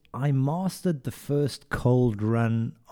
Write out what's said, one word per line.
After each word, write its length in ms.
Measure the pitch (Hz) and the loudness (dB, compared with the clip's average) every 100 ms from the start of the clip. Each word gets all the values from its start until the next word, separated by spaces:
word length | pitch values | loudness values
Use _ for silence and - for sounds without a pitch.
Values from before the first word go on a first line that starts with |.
| _ | _
I 200 | - 139 | -4 0
mastered 720 | 135 135 165 185 - 185 156 | 2 0 0 -4 -2 -4 -2
the 60 | - | -6
first 580 | - - 143 143 - - | -12 -4 -2 -2 -4 -8
cold 520 | - 127 127 123 104 | -2 2 4 4 2
run 540 | 107 113 117 113 113 - _ | 0 2 2 0 -2 -8 _